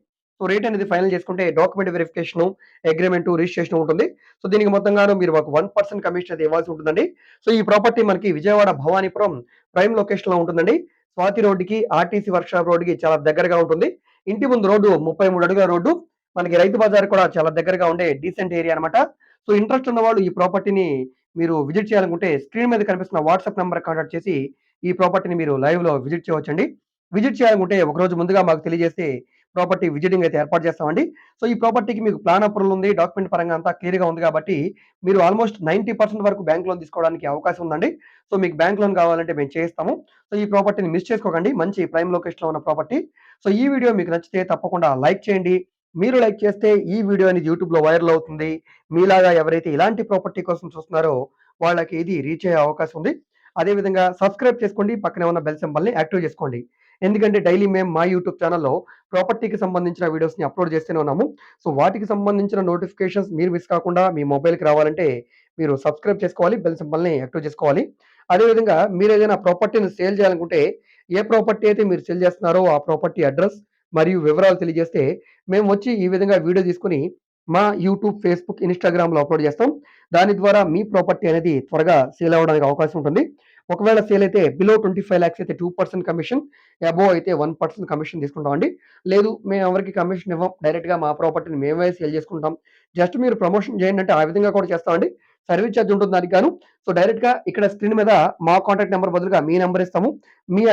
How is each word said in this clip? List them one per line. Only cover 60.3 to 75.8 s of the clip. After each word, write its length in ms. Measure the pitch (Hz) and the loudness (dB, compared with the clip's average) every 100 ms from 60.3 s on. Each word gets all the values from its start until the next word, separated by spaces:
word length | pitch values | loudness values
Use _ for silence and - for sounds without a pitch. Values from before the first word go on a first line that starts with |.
| 156 | -2
ని 60 | 147 | -6
అప్‌లోడ్ 240 | - 170 | -2 -2
చేస్తూనే 240 | 160 156 165 | -2 -2 -2
ఉన్నాము. 220 | 147 147 214 - - _ | -2 -2 -2 -6 -20 _
So, 60 | 170 139 | -4 0
వాటికి 260 | 165 202 208 | 0 0 -4
సంబంధించిన 480 | 202 202 202 202 196 185 | -2 0 0 0 -2 -2
నోటిఫికేషన్స్ 600 | 175 185 - 190 196 190 156 | -2 -4 -6 -4 -2 -4 -2
మీరు 120 | 180 | -2
మిస్ 140 | 175 - | -2 -2
కాకుండా 300 | 175 175 175 185 160 | -4 0 0 0 0
మీ 60 | 143 | -2
మొబైల్ 240 | 143 147 165 | 0 0 0
కి 40 | 160 | 2
రావాలంటే 380 | 151 151 175 165 120 - _ _ - | 2 2 0 -2 -2 -10 _ _ -4
మీరు 140 | 156 135 | -2 0
సబ్స్క్రైబ్ 380 | 151 151 208 202 | -2 -4 -4 -2
చేసుకోవాలి, 340 | 180 - 175 220 | -4 0 0 0
బెల్ 140 | 165 160 | -2 -4
సింబల్ 220 | 151 156 175 | -6 -4 -2
ని 60 | 147 | -2
యాక్టివ్ 220 | 127 170 151 | -4 -8 -8
చేసుకోవాలి. 360 | - 151 143 285 _ _ _ - | -4 0 0 -2 _ _ _ 0
అదేవిధంగా 440 | 185 233 226 220 160 208 180 | 4 4 4 2 2 2 2
మీరు 140 | 208 214 | 2 4
ఏదైనా 200 | 214 196 190 | 4 2 0
ప్రాపర్టీని 440 | 180 214 220 190 180 | 0 0 0 -2 -2
సేల్ 180 | 180 202 | -2 2
చేయాలనుకుంటే 400 | 190 175 170 170 147 - _ _ - 185 | 2 2 -2 0 0 -2 _ _ -6 -4
ఏ 40 | 208 | 2
ప్రాపర్టీ 340 | 220 220 214 214 | 2 2 2 2
అయితే 140 | 208 208 | 2 0
మీరు 140 | 175 - | 0 -4
సేల్ 160 | 175 180 | 0 0
చేస్తున్నారో 360 | 180 175 175 185 | 0 0 2 4
ఆ 40 | 147 147 | 2 0
ప్రాపర్టీ 360 | 156 170 156 143 | -2 -2 0 -2
అడ్రస్ 280 | 139 196 208 _ _ _ 156 | 2 -2 -2 _ _ _ 0
మరియు 220 | 160 185 151 | 2 2 2
వివరాలు 300 | 156 196 180 | 4 4 4
తెలియజేస్తే 420 | 170 165 165 170 143 151 _ _ - | 0 -2 -2 0 0 -2 _ _ -2
మేము 120 | 190 202 | 0 2
వచ్చి 180 | 202 | 0